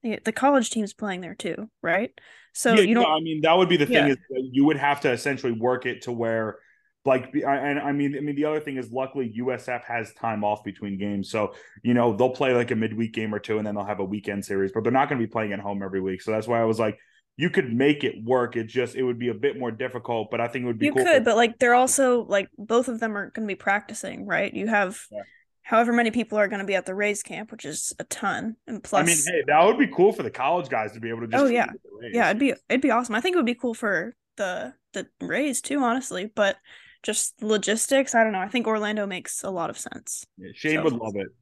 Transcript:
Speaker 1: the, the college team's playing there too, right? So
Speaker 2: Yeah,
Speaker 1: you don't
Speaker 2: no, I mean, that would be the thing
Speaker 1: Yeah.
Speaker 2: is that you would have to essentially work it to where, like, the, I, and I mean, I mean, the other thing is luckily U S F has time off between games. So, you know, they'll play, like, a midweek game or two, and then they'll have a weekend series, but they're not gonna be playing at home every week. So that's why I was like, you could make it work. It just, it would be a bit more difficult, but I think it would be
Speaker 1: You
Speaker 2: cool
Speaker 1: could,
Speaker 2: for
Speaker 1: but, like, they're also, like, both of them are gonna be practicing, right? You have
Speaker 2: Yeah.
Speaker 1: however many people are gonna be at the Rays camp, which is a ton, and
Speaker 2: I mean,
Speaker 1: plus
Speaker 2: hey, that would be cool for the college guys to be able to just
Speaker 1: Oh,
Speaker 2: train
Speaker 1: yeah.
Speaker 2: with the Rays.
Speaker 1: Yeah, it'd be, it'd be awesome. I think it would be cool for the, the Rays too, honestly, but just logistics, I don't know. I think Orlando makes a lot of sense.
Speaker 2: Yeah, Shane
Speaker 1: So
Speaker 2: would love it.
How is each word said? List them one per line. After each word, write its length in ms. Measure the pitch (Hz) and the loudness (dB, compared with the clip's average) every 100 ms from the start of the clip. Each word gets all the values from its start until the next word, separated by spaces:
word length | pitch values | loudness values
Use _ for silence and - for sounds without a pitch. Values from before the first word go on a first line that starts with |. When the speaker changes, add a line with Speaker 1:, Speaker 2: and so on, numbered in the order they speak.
Speaker 1:
the, 180 | 240 214 | -6 -4
the 80 | - | -4
college 380 | - 269 277 220 | 2 4 4 2
team's 220 | 233 208 | -2 -4
playing 300 | - 208 185 | -6 -6 -6
there 120 | 175 | -10
too, 340 | 196 - - 220 _ | -10 -8 -8 -10 _
right? 300 | - 185 233 - - - _ | -2 0 -2 -8 -20 -20 _
So 220 | - 240 | -2 4
Speaker 2:
Yeah, 80 | 226 | 6
Speaker 1:
you 120 | 196 | 6
don't 80 | 226 | 6
Speaker 2:
no, 80 | 233 | 4
I 100 | 156 | 2
mean, 200 | 160 156 | 0 0
that 160 | 156 175 | 4 6
would 120 | 180 | 6
be 80 | 175 | 6
the 100 | 143 | 4
thing 200 | 151 143 | 4 4
Speaker 1:
Yeah. 60 | |
Speaker 2:
is 40 | 131 | 2
that 340 | _ 131 131 | _ -6 -2
you 140 | 127 143 | 4 4
would 100 | 147 | 4
have 240 | 143 139 | 2 2
to 100 | 143 | 0
essentially 420 | 120 143 131 127 | 0 -2 -2 -2
work 320 | 113 120 123 127 | 0 0 0 -4
it 160 | - | -6
to 100 | - | -8
where, 460 | 117 113 113 110 - _ _ _ _ | -4 -2 0 -2 -8 _ _ _ _
like, 280 | - 131 120 | 2 2 2
the, 120 | 147 | -4
I, 120 | 139 139 | 0 0
and 240 | 143 143 | 0 -2
I 100 | 143 | -2
mean, 260 | 143 143 139 | 0 0 -2
I 40 | |
mean, 160 | 147 143 | -4 -2
the 80 | |
other 160 | 151 156 | 0 -2
thing 160 | 151 135 | -4 -8
is 160 | 113 | -6
luckily 380 | 123 131 143 123 | -6 -6 -4 -6
U 160 | 107 123 | -4 -4
S 180 | 123 127 | -4 -4
F 160 | 123 - | -8 -6
has 260 | 120 113 | -6 -6
time 300 | - 113 107 | -6 -4 -2
off 180 | 104 104 | -2 -2
between 340 | - 92 104 98 | -6 -8 -8 -6
games. 320 | 101 101 95 | -4 -4 -4
So, 260 | 110 101 - - - | -2 -4 -6 -20 -6
you 120 | 120 | 2
know, 200 | 120 120 | 4 4
they'll 160 | 101 127 | 4 0
play, 240 | 131 135 | 2 2
like, 160 | 123 117 | 2 2
a 60 | 113 | 0
midweek 380 | 110 110 113 | -2 -2 -4
game 200 | 113 110 | -4 -4
or 60 | 104 | -6
two, 180 | - 110 | -2 -4
and 80 | 107 | -2
then 80 | |
they'll 100 | 104 | -4
have 140 | 98 98 | -4 -4
a 60 | |
weekend 400 | 95 104 101 101 | -4 -4 -4 -6
series, 260 | 98 98 95 | -4 -2 0
but 140 | 110 | 0
they're 80 | 113 | 2
not 160 | 131 143 | 2 2
gonna 120 | 135 | 0
be 60 | 110 | -2
playing 260 | 113 107 | -2 -2
at 60 | 101 | -4
home 240 | 101 101 | -6 -6
every 180 | 98 95 | -4 -4
week. 220 | 95 92 | -2 -4
So 80 | - | -2
that's 160 | 110 110 | -2 0
why 140 | 117 | 2
I 40 | |
was 140 | 113 110 | 2 2
like, 180 | 113 104 _ _ _ - | 0 -2 _ _ _ -4
you 120 | 170 | 0
could 200 | - 131 | 0 0
make 320 | 117 143 147 | 2 4 4
it 220 | 123 - | 0 -4
work. 320 | 113 127 120 120 | 0 2 2 -2
It 80 | |
just, 320 | 110 120 120 127 | -2 -2 -2 -2
it 60 | |
would 160 | 127 117 | -2 -2
be 100 | 120 | -4
a 60 | |
bit 240 | 104 139 131 | 0 -2 -2
more 120 | 120 | -6
difficult, 600 | 110 127 123 - 117 104 | -4 -6 -6 -4 -4 -2
but 100 | 117 | -2
I 80 | 117 | -2
think 140 | 127 | -4
it 40 | 123 | -4
would 100 | 113 | 0
be 80 | 294 | 2
Speaker 1:
You 80 | |
Speaker 2:
cool 100 | 370 | 2
Speaker 1:
could, 140 | 359 302 | 4 4
Speaker 2:
for 60 | |
Speaker 1:
but, 120 | 233 220 | 4 4
like, 220 | 233 233 | 2 2
they're 160 | 247 | 4
also, 480 | 247 254 262 262 247 | 4 4 2 2 2
like, 260 | 214 196 196 - | 0 -2 -2 -12
both 320 | 202 226 262 | 0 0 0
of 100 | 226 | -4
them 160 | 226 | -4
are 160 | 202 190 | -4 -8
gonna 160 | - 214 | -8 -6
be 80 | |
practicing, 680 | 190 - 202 202 220 - - | -4 0 -2 -2 -12 -12 -12
right? 280 | 196 - 202 | -4 -2 -2
You 140 | - 208 | -4 0
have 300 | 214 190 214 - | 0 0 -4 -14
Speaker 2:
Yeah. 80 | 208 196 _ _ _ | -14 -14 _ _ _
Speaker 1:
however 320 | - 226 240 | 0 2 4
many 180 | 240 233 | 4 2
people 280 | 233 220 214 | 0 -2 0
are 100 | 202 | 0
gonna 160 | 202 | 0
be 100 | 196 | 0
at 120 | 190 185 | -2 -2
the 80 | |
Rays 280 | 185 208 208 | -2 -2 -2
camp, 300 | - 165 220 | -6 -12 -12
which 140 | 226 143 | -14 -12
is 260 | 160 - - | -8 -8 -10
a 60 | |
ton, 520 | 165 - 202 131 220 226 - | -10 -6 -4 -4 -6 -10 -12
and 20 | |
Speaker 2:
I 40 | |
mean, 100 | 220 | -12
Speaker 1:
plus 440 | - 208 165 165 143 | -2 2 2 2 0
Speaker 2:
hey, 160 | 175 139 | 0 4
that 160 | 151 | 6
would 140 | 185 262 | 6 6
be 100 | 233 | 2
cool 240 | - 190 | 6 4
for 100 | 202 | 4
the 80 | 127 | -6
college 400 | - 131 175 147 | -2 0 0 0
guys 220 | 123 107 | -4 -4
to 80 | 113 | -6
be 100 | 117 | -8
able 100 | 113 | -6
to 60 | 117 | -2
just 140 | 262 | 2
Speaker 1:
Oh, 40 | |
Speaker 2:
train 100 | 277 | 4
Speaker 1:
yeah. 180 | 240 - | 2 0
Speaker 2:
with 100 | - | -6
the 60 | - 208 | -18 -18
Rays. 140 | 233 | -6
Speaker 1:
Yeah, 160 | 233 180 | 0 2
it'd 100 | 208 | 2
be, 140 | 269 - _ | 0 -2 _
it'd 100 | 233 | 0
be 100 | 285 | 2
awesome. 240 | 226 240 | 0 0
I 60 | 220 | -2
think 140 | 359 | 0
it 20 | 359 | 0
would 100 | 240 | 0
be 80 | |
cool 200 | 240 247 | -2 -4
for 420 | 226 214 180 208 - _ - | -4 -2 -2 -4 -12 _ -8
the, 340 | 196 180 - - _ | -6 -6 -10 -14 _
the 120 | 202 - _ | -12 -12 _
Rays 400 | 180 175 294 240 | -6 -2 -2 -4
too, 200 | - 285 | -4 -2
honestly, 520 | 247 254 254 180 185 | 0 -2 -4 -8 -8
but 220 | - 202 190 _ - - _ | 0 0 0 _ -20 -20 _
just 400 | - 214 - _ | -6 -4 -4 _
logistics, 720 | 214 214 208 320 - 269 269 | 0 0 2 -2 2 2 2
I 100 | 240 | 2
don't 80 | 220 | 2
know. 80 | 196 | 0
I 80 | 190 | -2
think 180 | 247 226 | -2 0
Orlando 400 | 220 208 214 202 | -2 -2 -4 -4
makes 380 | 185 - - | -6 -8 -8
a 60 | 196 | -6
lot 180 | 185 160 | -6 -6
of 100 | - | -8
sense. 460 | - - - - - _ | -12 -14 -12 -12 -14 _
Speaker 2:
Yeah, 140 | 92 | -20
Shane 220 | - 156 156 | -6 -2 2
Speaker 1:
So 80 | |
Speaker 2:
would 100 | 160 | 0
love 220 | 117 110 101 | 0 -6 -6
it. 120 | 95 _ | -8 _